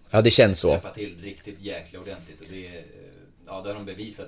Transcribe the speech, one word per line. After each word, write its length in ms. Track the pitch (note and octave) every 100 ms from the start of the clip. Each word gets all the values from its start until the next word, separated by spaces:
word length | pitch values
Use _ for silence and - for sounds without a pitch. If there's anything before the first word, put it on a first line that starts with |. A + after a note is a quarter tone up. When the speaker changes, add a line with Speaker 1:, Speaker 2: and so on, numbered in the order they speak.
| -
Speaker 1:
Ja, 120 | A2
det 80 | A2+
känns 280 | C3+ G#2+ F#2
så. 80 | F2
Speaker 2:
Släppa 220 | D2 -
till 260 | A2 G#2 E2+
riktigt 400 | G2 G2 G#2 G2+
jäkla 360 | G2 E2+ E2+ F#2
ordentligt, 400 | G2 F#2 E2 -
och 60 | -
det, 160 | F#2 F2+
eh, 60 | E2+ - - - - - _ -
ja, 140 | F#2+
det 40 | G2+
har 60 |
de 100 | G#2
bevisat 420 | G2 F#2+ A2 -